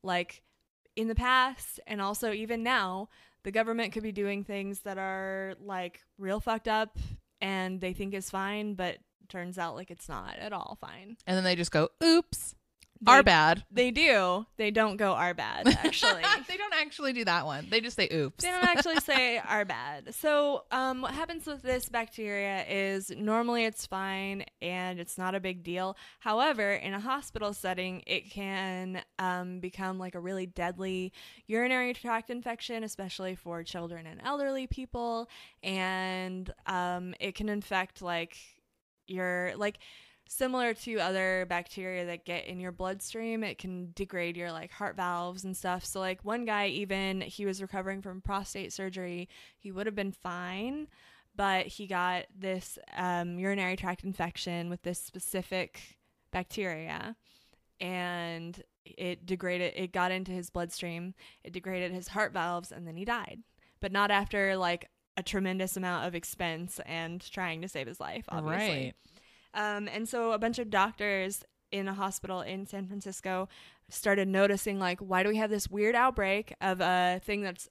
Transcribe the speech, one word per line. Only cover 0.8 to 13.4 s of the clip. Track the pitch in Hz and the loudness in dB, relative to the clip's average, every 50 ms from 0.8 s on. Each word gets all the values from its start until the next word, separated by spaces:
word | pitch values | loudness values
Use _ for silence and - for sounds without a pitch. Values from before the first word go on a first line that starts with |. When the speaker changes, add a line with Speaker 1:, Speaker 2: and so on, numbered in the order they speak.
| _ _ _ | _ _ _
Speaker 1:
in | - 220 226 | -2 0 2
the | 226 | 2
past | 220 240 247 254 262 254 262 262 - - - - - - - | 4 6 6 8 8 6 6 2 -4 -10 -12 -12 -12 -10 -8
and | 214 208 | -4 -2
also | 196 196 208 - - 226 208 | -2 -2 -2 0 0 0 0
even | 208 220 214 233 226 | -2 -2 -2 -2 0
now, | 226 240 262 240 202 185 185 190 208 - _ - - - _ _ _ | 2 2 4 4 4 2 -2 -4 -6 -10 _ -20 -20 -20 _ _ _
the | 202 | 0
government | 196 220 226 220 226 233 233 202 220 | 2 2 2 4 2 0 0 -2 -2
could | 226 214 | -4 -4
be | 220 | -4
doing | 202 202 202 196 202 202 202 | -2 0 0 0 0 -2 -4
things | - 202 202 196 196 202 196 | -4 -4 -4 -4 -4 -6 -6
that | - 202 190 190 | -6 -8 -6 -4
are, | 190 190 190 190 190 190 190 190 190 190 185 - 196 | -4 -4 -4 -4 -4 -4 -4 -4 -4 -6 -8 -10 -10
like, | 202 196 185 180 175 175 - _ _ _ - | -6 -6 -4 -4 -6 -8 -12 _ _ _ -8
real | 196 190 196 214 | -2 -2 -2 0
fucked | - - 226 226 - 226 | 0 0 -2 0 2 2
up | 214 214 220 214 _ - - - - - _ _ _ _ | 2 2 2 0 _ -6 -6 -6 -6 -10 _ _ _ _
and | - 190 196 190 185 185 185 185 | -4 -2 0 0 0 -2 -2 -2
they | 180 185 185 | -2 -4 -2
think | - 202 196 196 | -2 -4 -4 -4
is | 190 190 - | -4 -6 -4
fine, | - 190 196 196 208 214 214 214 208 | -4 -2 -2 -2 -2 -2 -2 -2 -2
but | 185 185 175 - - _ _ _ _ _ - | -2 -2 -2 -2 -6 _ _ _ _ _ -12
turns | - 185 175 180 180 185 | -8 -8 -6 -6 -4 -4
out, | 170 170 131 | -4 -4 -4
like, | 120 185 - | -6 -10 -12
it's | 175 170 - - | -14 -16 -10 -8
not | 151 104 92 - - - | -8 -8 -6 -8 -10 -8
at | - 214 | -8 -6
all | 208 180 - - - - | -6 -6 -6 -8 -10 -12
fine. | - - 80 - 185 202 233 _ - | -12 -14 -14 -14 -14 -16 -16 _ -2
Speaker 2:
And | - 185 185 | 2 2 4
then | 185 | 6
they | 185 180 | 4 4
just | 170 175 - | 4 2 4
go, | - 156 156 - _ _ 330 | 4 4 4 4 _ _ 8
"Oops, | 330 330 339 339 _ - - - - - _ _ _ _ _ - _ _ - | 10 10 10 8 _ -6 -8 -8 -10 -10 _ _ _ _ _ -20 _ _ 2
Speaker 1:
They | 226 226 247 | 10 12 12
Speaker 2:
our | 269 240 | 12 12
bad." | 202 175 160 | 12 10 10